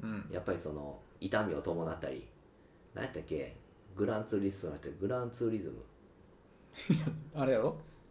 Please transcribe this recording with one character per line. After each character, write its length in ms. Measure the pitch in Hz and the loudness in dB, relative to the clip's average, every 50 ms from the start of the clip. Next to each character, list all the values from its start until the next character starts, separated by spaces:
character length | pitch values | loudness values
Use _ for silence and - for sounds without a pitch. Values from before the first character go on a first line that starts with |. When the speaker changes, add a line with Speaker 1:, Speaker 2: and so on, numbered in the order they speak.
Speaker 1:
う 60 | 110 110 | -6 -6
ん。 200 | 107 101 - - | -6 -6 -6 -6
Speaker 2:
や 80 | 92 90 | -4 -2
っ 40 | - | 0
ぱ 100 | - 90 | 0 0
り 60 | 82 | 0
そ 120 | - 78 76 | -2 -4 -4
の、 260 | 73 73 71 71 - - - - - | -4 -6 -8 -10 -12 -14 -18 -10 -6
痛 220 | 92 95 110 107 107 | -2 2 4 4 4
み 100 | 98 80 | 2 0
を 80 | 71 | 0
伴 300 | - - 82 85 82 80 | 0 0 0 0 0 -2
っ 80 | 80 80 | -2 -2
た 100 | 78 67 | -4 -4
り、 180 | 65 - - - - - - - - - - - - - - - - | -4 -6 -8 -12 -16 -20 -20 -20 -20 -20 -20 -20 -20 -20 -20 -12 -8
何 100 | - - | -6 -6
や 60 | - | -4
っ 40 | - | -4
た 60 | 80 | -6
っ 40 | 78 | -6
け？ 340 | - 80 73 67 - - - - - - - - - - | -4 -2 -2 -2 -4 -8 -14 -18 -20 -20 -20 -20 -8 -2
グ 100 | 95 101 | 2 2
ラ 140 | 117 110 107 | 2 2 2
ン 60 | 107 | 0
ツ 120 | - 110 101 | 2 2 4
ー 60 | 98 | 4
リ 60 | 98 | 2
ス 160 | 95 - - | 2 0 -4
モ 60 | 80 | -6
の 60 | 73 78 | -6 -6
人、 120 | - 69 | -6 -8
グ 160 | 69 80 95 107 | -4 -2 0 0
ラ 140 | 127 127 123 | 0 0 0
ン 60 | 117 | -2
ツ 160 | 117 - 120 | -2 0 2
ー 40 | 113 | 2
リ 100 | 110 107 | 2 2
ズ 100 | 90 73 | 0 -4
ム。 60 | 58 57 - - - - - - - - - - - - - - - - - - - - - - 156 160 156 156 - - - - - | -6 -8 -10 -14 -18 -20 -20 -20 -20 -20 -20 -20 -20 -20 -20 -20 -20 -20 -20 -18 -14 -2 2 4 4 4 4 2 -2 -4 -6 -6 -2
Speaker 1:
<laughs> 0 | |
あ 100 | 147 135 | 2 4
れ 80 | 131 131 | 6 6
や 60 | 110 | 6
ろ？ 160 | 113 160 165 - - - - - - - | 6 4 2 -2 -6 -14 -18 -20 -20 -10